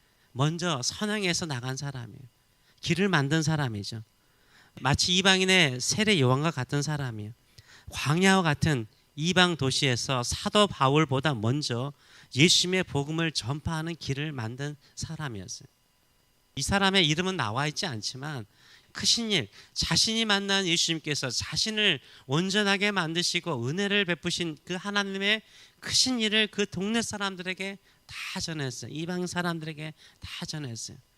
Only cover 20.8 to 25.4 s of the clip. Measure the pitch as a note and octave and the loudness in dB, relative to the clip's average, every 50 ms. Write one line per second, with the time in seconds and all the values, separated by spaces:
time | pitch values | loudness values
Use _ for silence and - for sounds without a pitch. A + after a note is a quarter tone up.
20.8 | - - E3 D#3 - D3+ D3 - - B2+ A#2 - - - D#3 D#3+ - A3 G#3+ G#3+ | 2 0 -2 -4 -4 -4 -4 -2 -4 -4 -4 -4 -6 -4 -4 -4 -2 -2 0 2
21.8 | G#3+ G3 D#3+ C3 - - - - - - C3 D#3+ F#3 F#3+ F#3 G#3+ G#3 G3 G3 F#3+ | 2 2 2 0 -4 -12 -20 -20 -6 -2 0 0 0 2 2 2 4 4 4 4
22.8 | G3+ G#3 G3+ F#3+ E3+ D#3 E3 F3+ E3 - - F3 - F3 D3+ A#2+ A#2 B2+ D3+ F#3+ | 2 2 2 0 -2 0 -2 -2 -2 0 -2 -2 -2 -2 -4 -2 -2 -2 -2 -2
23.8 | G3+ G3 G3+ G#3 G3+ E3+ F3 - - F3 - - F3+ E3 D3+ - _ - F3+ F#3 | -2 0 2 0 2 0 -2 -2 -2 -4 -4 -2 -4 -6 -6 -8 _ -8 -8 -6
24.8 | E3 G3+ G3+ G3+ G3+ G3 F#3+ G3 G3 G3+ G#3+ A3 | -6 -2 -2 0 0 0 -4 -2 0 0 0 0